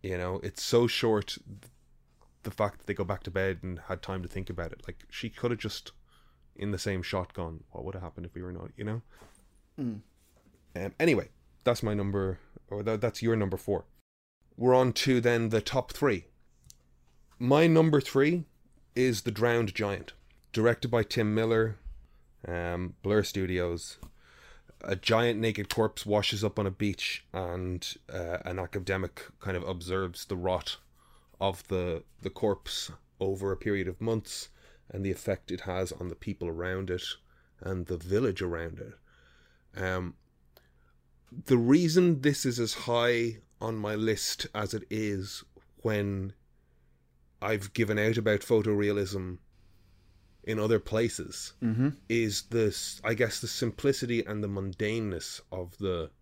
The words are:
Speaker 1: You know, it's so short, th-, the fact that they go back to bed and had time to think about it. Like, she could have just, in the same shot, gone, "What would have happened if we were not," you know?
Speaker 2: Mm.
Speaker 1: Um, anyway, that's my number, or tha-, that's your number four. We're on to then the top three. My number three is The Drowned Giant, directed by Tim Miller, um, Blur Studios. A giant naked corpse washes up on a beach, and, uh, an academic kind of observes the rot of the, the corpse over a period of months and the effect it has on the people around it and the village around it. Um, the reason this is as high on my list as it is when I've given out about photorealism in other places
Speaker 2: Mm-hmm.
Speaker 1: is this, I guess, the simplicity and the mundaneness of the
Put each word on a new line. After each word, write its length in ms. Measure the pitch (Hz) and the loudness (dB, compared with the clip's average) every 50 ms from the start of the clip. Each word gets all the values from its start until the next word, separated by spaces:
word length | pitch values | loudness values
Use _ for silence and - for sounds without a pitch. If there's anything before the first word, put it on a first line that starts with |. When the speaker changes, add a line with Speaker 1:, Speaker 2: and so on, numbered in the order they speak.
Speaker 1:
You 160 | - 98 92 | -4 -4 -4
know, 220 | 87 90 90 95 - - | -2 -2 -4 -4 -4 -6
it's 200 | 98 - - - | -8 -8 -6 -2
so 240 | - - 117 120 | 4 6 6 6
short, 500 | 117 - - - 117 110 104 101 - - - - | 6 2 2 2 4 2 2 0 -4 -10 -12 -12
th-, 260 | - 101 98 - - - _ _ _ - _ _ _ _ _ - - _ _ - | -18 -18 -18 -18 -20 -20 _ _ _ -20 _ _ _ _ _ -20 -20 _ _ -12
the 80 | 107 | -12
fact 260 | - - 110 101 - - | -2 0 -2 -2 -2 -6
that 80 | - | -6
they 60 | - 98 | -6 -4
go 100 | - 98 | -4 -2
back 200 | 90 101 92 - | -4 -4 -6 -6
to 80 | - | -4
bed 280 | 85 95 95 95 92 85 | -2 0 0 0 -2 -4
and 180 | - 95 90 87 | -6 -8 -8 -8
had 220 | - - 92 90 | -6 -8 -8 -8
time 200 | - - 95 92 | -6 -6 -6 -6
to 60 | 87 85 | -6 -6
think 200 | - 95 90 - | -8 -8 -8 -6
about 220 | 90 87 85 80 | -6 -8 -8 -8
it. 100 | 78 - - | -10 -12 -14
Like, 180 | - - - - - | -16 -16 -16 -18 -16
she 200 | - - - 113 | -12 -10 -10 -10
could 220 | - - - 120 | -8 -2 -2 -2
have 80 | 120 104 | -2 -2
just, 320 | - 107 - - - - - - - _ - - - - _ _ _ - _ | -4 -6 -8 -8 -12 -16 -20 -20 -20 _ -20 -20 -20 -20 _ _ _ -20 _
in 160 | - 98 104 | -6 -4 -4
the 60 | 101 | -4
same 240 | 90 - 107 98 92 85 | -2 -2 -2 -2 -2 -4
shot, 300 | - - 95 90 - - | -4 -4 -4 -4 -4 -6
gone, 300 | - 87 82 80 80 - _ | -8 -8 -8 -8 -12 -16 _
"What 120 | - - - | -14 -10 -10
would 80 | 92 95 | -8 -8
have 100 | 92 92 | -8 -10
happened 220 | 82 - - 85 | -12 -12 -12 -14
if 80 | 87 - | -12 -12
we 80 | 87 | -12
were 100 | 90 92 | -10 -10
not," 200 | 90 87 87 - - | -10 -10 -12 -14 -12
you 80 | - 104 | -8 -6
know? 180 | 107 110 117 - - - - - - _ _ _ _ _ _ _ _ _ - | -6 -6 -6 -8 -12 -20 -20 -20 -20 _ _ _ _ _ _ _ _ _ -6
Speaker 2:
Mm. 220 | 139 120 110 107 - _ _ _ _ _ _ _ _ _ _ _ _ _ - | -6 -6 -6 -8 -14 _ _ _ _ _ _ _ _ _ _ _ _ _ -8
Speaker 1:
Um, 180 | 87 92 98 - - | -6 -6 -6 -2 2
anyway, 300 | 160 170 139 98 - - - _ _ _ _ - - | 4 4 4 4 2 -4 -16 _ _ _ _ -2 0
that's 200 | 123 120 - - | 0 0 2 0
my 100 | 107 104 | 0 0
number, 460 | 104 98 101 98 101 95 95 90 - - - - - _ _ | 0 0 0 0 0 0 0 -2 -4 -10 -20 -20 -20 _ _
or 140 | 101 104 101 | -8 -4 -2
tha-, 140 | 110 110 | -2 0
that's 240 | 107 117 117 - - | 2 0 0 0 0
your 140 | 117 113 113 | 2 2 2
number 220 | 110 101 95 92 | 2 2 0 -2
four. 280 | 92 - - 101 87 - - - _ _ _ _ _ _ _ _ _ _ _ _ | -4 -2 -2 -2 -2 -2 -8 -20 _ _ _ _ _ _ _ _ _ _ _ _
We're 200 | - 117 127 127 | 2 6 6 8
on 180 | 127 131 127 117 | 8 6 4 2
to 260 | - - 135 131 123 | 2 2 4 4 6
then 280 | 113 120 120 117 117 110 | 6 4 4 4 2 2
the 120 | 113 110 | 2 0
top 300 | - - - 135 123 - - | 0 2 -2 -2 -2 -2 -4
three. 320 | - 147 139 107 87 - - _ _ _ _ _ _ _ - - _ _ _ _ _ _ _ _ - - _ - - | 2 2 2 2 2 -4 -12 _ _ _ _ _ _ _ -20 -20 _ _ _ _ _ _ _ _ -20 -20 _ -8 -2
My 280 | 123 123 139 151 165 | 4 6 8 8 8
number 340 | 170 160 160 160 160 151 143 | 8 8 8 8 8 6 4
three 440 | 131 - - 135 139 151 175 175 160 - _ _ _ _ _ - - _ _ | 2 4 4 4 4 6 4 0 -2 -8 _ _ _ _ _ -20 -20 _ _
is 260 | 123 127 131 117 101 | 2 2 2 2 0
The 100 | - 120 | -2 -4
Drowned 420 | 107 101 113 120 117 117 117 101 92 | 0 2 2 4 4 4 2 0 -2
Giant, 380 | - 107 101 101 90 - - - - - _ - - _ _ - | -2 -2 -2 -2 -6 -8 -12 -18 -20 -20 _ -20 -20 _ _ 0
directed 360 | 113 110 120 117 - - 120 | 4 4 4 4 4 0 2
by 140 | 120 117 107 | 2 2 2
Tim 300 | - - 123 110 104 107 | 2 0 0 2 2 2
Miller, 440 | 110 113 113 117 113 110 110 107 - - - - - - - - - - _ - _ - | 2 2 4 4 4 2 2 -2 -8 -12 -14 -14 -14 -18 -20 -20 -20 -20 _ -20 _ -10
um, 480 | - 87 87 87 87 87 87 92 87 - _ - | -6 -6 -4 -4 -4 -4 -4 -4 -6 -8 _ -2
Blur 200 | 98 104 107 98 | 2 4 4 2
Studios. 720 | - - 101 95 90 90 90 87 87 87 85 - - - - - - - - - - - - - - - - _ - - - | 2 -2 -2 -2 0 0 0 0 -2 -2 -4 -8 -12 -14 -16 -18 -18 -18 -20 -20 -20 -20 -20 -20 -20 -20 -20 _ -20 -20 -12
A 140 | - - 98 | -6 -4 -4
giant 440 | 90 - - 113 110 120 120 113 104 | -2 2 2 4 4 4 4 2 2
naked 300 | 113 113 101 107 101 - | 0 0 0 -2 -4 -4
corpse 360 | - - 110 107 - - - | 0 0 0 0 0 -6 -2
washes 380 | 101 101 104 101 - - 101 107 | 2 2 2 2 0 -2 0 -2
up 160 | 104 - - | -2 0 0
on 80 | 101 | -2
a 40 | 98 | -2
beach, 540 | 92 - 107 104 90 - - - - - - _ - | -2 0 -2 -2 -2 -2 -4 -6 -6 -6 -10 _ -8
and, 640 | 90 92 87 87 92 92 92 92 87 - - - - _ - - | -6 -6 -4 -4 -4 -4 -4 -4 -4 -6 -8 -10 -12 _ -10 -8
uh, 240 | 92 87 82 87 87 - | -8 -6 -4 -6 -6 -6
an 140 | 90 90 95 | -6 -6 -6
academic 640 | 90 85 - 101 90 98 95 95 92 85 - - - - - _ | -6 -6 -6 -6 -4 -2 -2 -2 -2 -4 -8 -12 -18 -18 -18 _
kind 180 | - 95 92 | -6 -4 -4
of 60 | 87 - | -4 -4
observes 580 | - 95 87 82 90 92 95 95 90 85 - - | -4 -6 -6 -4 -4 -2 -2 -2 -4 -6 -10 -8
the 120 | - 98 | -8 -6
rot 400 | 90 87 92 92 87 - - - - _ _ _ _ _ _ - - _ _ - _ | -2 0 0 0 0 -2 -6 -10 -10 _ _ _ _ _ _ -20 -20 _ _ -8 _
of 260 | 98 98 90 - - | -2 -2 -2 -4 -6
the, 360 | - 98 92 90 90 82 80 - - - - | -4 -2 -2 0 -2 -4 -6 -8 -14 -20 -10
the 80 | - 95 | -10 -10
corpse 600 | - - - 107 98 - - - - - - - - - _ _ _ _ | -4 0 2 2 2 0 -4 -8 -6 -6 -6 -8 -12 -18 _ _ _ _
over 320 | 98 98 98 92 98 98 | -2 -2 -2 -2 -2 -2
a 60 | 95 | -2
period 300 | - - 107 101 98 90 | -2 0 0 0 0 0
of 120 | 92 87 - | -4 -4 -4
months 480 | 110 113 113 110 - - - - - - - - - - - - _ - | -2 -2 -2 -2 -2 -6 -10 -12 -12 -14 -18 -20 -20 -20 -20 -20 _ -12
and 140 | - 98 98 | -8 -4 -2
the 80 | 98 | -2
effect 400 | 90 - - - 98 - - - | -2 -2 -2 -2 -4 -4 -4 -8
it 100 | 90 90 | -8 -6
has 300 | - 98 90 92 95 90 | -4 -4 -2 -2 -2 -2
on 160 | - - 90 90 | -4 -8 -8 -8
the 60 | 82 | -8
people 320 | - - 110 98 - 87 | -8 -6 -6 -6 -4 -4
around 420 | 85 82 80 87 92 92 95 98 92 | -6 -4 -4 -4 -2 -2 -4 -2 -2
it 120 | 90 90 - - - - _ _ _ _ _ _ _ _ | -4 -4 -4 -6 -10 -10 _ _ _ _ _ _ _ _
and 280 | - 92 95 92 85 | -6 -4 -4 -4 -2
the 100 | - 92 | -4 -6
village 440 | 82 82 90 95 107 131 117 92 - | -6 -2 0 2 2 2 2 0 -2
around 380 | 95 87 85 82 82 85 76 - | -2 -4 -4 -4 -6 -8 -10 -12
it. 1000 | - - - - _ _ _ _ _ _ _ _ _ _ _ _ _ _ - - | -14 -14 -16 -20 _ _ _ _ _ _ _ _ _ _ _ _ _ _ -8 -4
Um, 340 | 95 92 92 92 92 87 - _ _ _ _ _ _ _ _ - _ _ _ _ _ _ _ _ _ _ _ _ _ _ 123 131 127 | -2 -2 -2 -2 -4 -6 -10 _ _ _ _ _ _ _ _ -20 _ _ _ _ _ _ _ _ _ _ _ _ _ _ -14 -14 2
the 120 | - 135 | 4 4
reason 640 | 120 117 120 139 175 180 165 156 185 180 175 165 139 | 4 8 8 6 6 6 6 6 6 6 6 4 4
this 240 | 131 147 139 - - | 2 2 2 2 -2
is 140 | 131 117 120 | -2 0 0
as 140 | 117 110 - - - | -2 -2 -2 -6 -2
high 540 | 123 120 117 117 120 120 117 117 117 110 107 - _ _ _ | 0 2 4 4 4 4 2 2 -2 -4 -8 -16 _ _ _
on 160 | - 110 113 | -6 -4 -4
my 180 | 110 104 104 107 | -2 -2 -2 -2
list 520 | 107 110 110 107 - - - - - - - - | 0 2 2 2 0 0 -4 -4 -4 -6 -6 -4
as 180 | 107 107 95 - | -4 -4 -2 -4
it 100 | 107 - - | -6 -6 -4
is 540 | 104 110 110 107 101 95 92 101 - - - _ _ - _ _ _ - | -4 -2 -2 0 -2 -2 -4 -6 -10 -14 -16 _ _ -20 _ _ _ -4
when 520 | - 113 107 104 101 101 98 98 95 98 98 _ _ _ _ _ _ _ _ _ _ _ _ _ _ _ _ _ _ _ _ _ | -2 0 2 2 0 0 -2 -2 -4 -6 -8 _ _ _ _ _ _ _ _ _ _ _ _ _ _ _ _ _ _ _ _ _
I've 320 | - 101 110 101 98 101 - | -2 0 0 0 -2 -6 0
given 260 | - 113 101 107 104 | 0 2 2 4 4
out 180 | 104 110 113 | 4 4 2
about 220 | 113 107 110 104 101 | 2 4 4 2 2
photorealism 960 | - - 123 110 104 110 104 104 104 101 101 101 101 92 101 98 92 92 90 87 - - - - - - - - - - - - _ - - - _ _ _ _ - | 4 4 4 4 6 4 2 4 4 2 2 2 0 -2 -4 -6 -6 -6 -10 -12 -14 -20 -20 -20 -20 -20 -20 -20 -20 -20 -20 -20 _ -20 -20 -20 _ _ _ _ -6
in 140 | - 110 107 | -4 -2 0
other 200 | 107 110 113 104 | 4 4 4 2
places 760 | - - 107 110 120 113 - - 82 - - - - - - _ | 2 0 0 2 2 0 -2 -4 -10 -10 -10 -12 -12 -12 -10 _
Speaker 2:
Mm-hmm. 280 | 127 117 110 117 131 143 139 - - | -2 0 2 2 2 0 0 -4 -4
Speaker 1:
is 360 | - 117 117 113 107 98 - - | -2 0 2 2 2 0 -4 -6
this, 580 | - 117 117 110 104 - - - - - - - | -2 0 2 2 2 0 -2 -8 -8 -10 -6 -2
I 100 | 110 117 | -2 2
guess, 280 | 107 123 107 - - | 2 2 0 0 -6
the 60 | - 113 | -6 -6
simplicity 760 | - - 127 113 - - - 139 139 - 131 120 120 113 - | -4 -2 -2 -2 -2 0 0 0 2 2 0 -2 0 -2 -2
and 160 | - 107 104 | -2 -4 -4
the 60 | 104 | -4
mundaneness 920 | 101 101 98 95 98 92 - 107 104 110 117 110 104 92 80 - - - - - _ | -4 -4 -4 -4 -6 -4 -2 -2 -2 0 -2 -2 -4 -4 -6 -8 -10 -12 -14 -14 _
of 260 | - 92 90 87 - | -8 -8 -8 -8 -8
the 320 | - 101 95 90 85 80 76 _ _ | -4 -4 -2 -2 -2 -4 -8 _ _